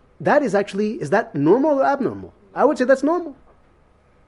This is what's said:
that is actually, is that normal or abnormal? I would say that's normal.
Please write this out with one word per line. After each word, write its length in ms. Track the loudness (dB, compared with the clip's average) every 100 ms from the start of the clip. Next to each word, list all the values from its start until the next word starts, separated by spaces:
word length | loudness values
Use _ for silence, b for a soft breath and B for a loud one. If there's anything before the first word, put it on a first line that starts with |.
| _ -6
that 200 | 0 2
is 140 | 2 0
actually, 460 | -2 -4 -4 -6
is 80 | -2
that 260 | -2 -2 0
normal 460 | 2 4 2 2
or 20 |
abnormal? 480 | 0 0 -4 -6 -12 -20 _ 0
I 80 |
would 140 | 0 2
say 80 | 0
that's 180 | 0
normal. 320 | 0 -2 -6 -14 _ _ _ _ _ _ _ _